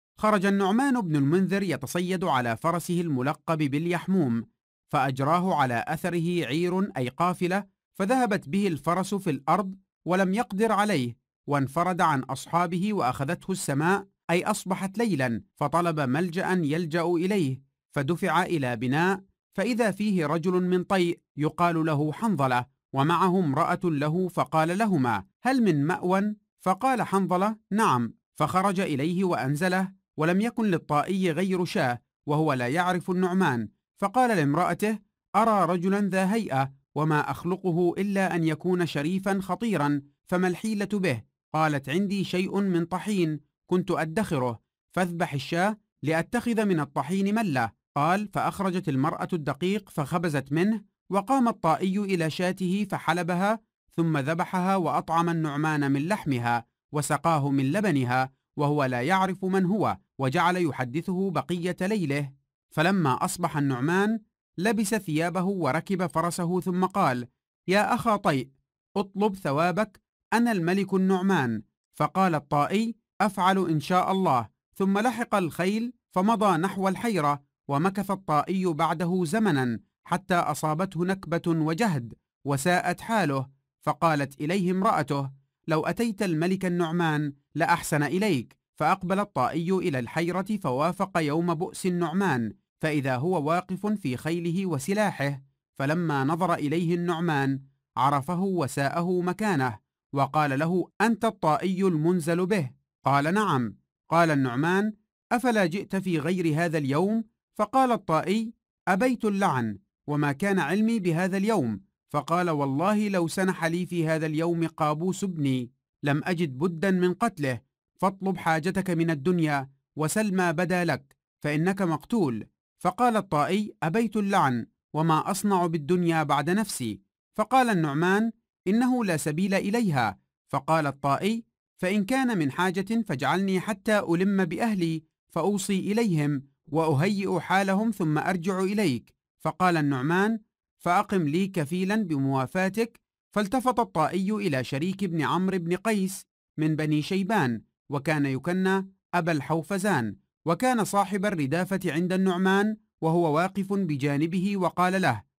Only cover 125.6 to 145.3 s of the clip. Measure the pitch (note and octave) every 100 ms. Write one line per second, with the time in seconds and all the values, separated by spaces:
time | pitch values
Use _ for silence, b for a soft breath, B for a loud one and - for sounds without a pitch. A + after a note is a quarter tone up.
125.6 | F3 E3 C#3+ F3+ E3+ E3 D3 C#3+ D3 G3
126.6 | G#3+ - A#2 F#2+ _ _ _ - G#3+ C4
127.6 | A#3+ F#3+ D#3 C#3 F3 G3 A3+ - _ _
128.6 | - A3 B3 B3+ G#3+ D#3 D#3+ D3+ G3 G3
129.6 | G3+ A3+ G#3+ C#3 A2 - _ _ _ C#3
130.6 | C#3 D#3+ C#3+ C#3 C#3+ C#3 F#3+ A3+ - _
131.6 | _ _ F3+ G#3 G3 C4 B3+ G#3 D3 D3+
132.6 | F#3 F#3 G3 A3+ A3+ C#3 C#3 E3+ G3 F#3
133.6 | F#3 G#3 - G#3+ - E3+ G3 G3 F3+ E3+
134.6 | A#3 G3+ E3 D#3+ - _ _ E3 F3 G#3
135.6 | F#3+ F#3+ F#3 G#3+ A#3 D#3+ D3 C#3+ C3+ _
136.6 | - D#3 D#3+ C3+ F#3+ G3 F#3+ F#3 - F#3
137.6 | G3 F#3+ A3+ - E3 D3+ - F#3+ E3 F#3
138.6 | F#3+ G#3 F#3+ B2 - _ _ _ D#3 -
139.6 | F#3 E3 D3 C3+ C#3+ F3 G#3 A3+ - _
140.6 | _ _ F3 F3+ G3+ G3 D3 E3 G3 F#3+
141.6 | C#3 F3+ F#3 A3 F#3+ D3 C3+ C3+ B2+ F#3
142.6 | F#3+ G3 A3+ - _ _ _ G#3 G3+ B3+
143.6 | B3 B3 G3+ E3+ D3+ F3 F#3+ G#3+ G3+ C3
144.6 | A#2+ C#3 F3 F#3+ G3 E3 B2+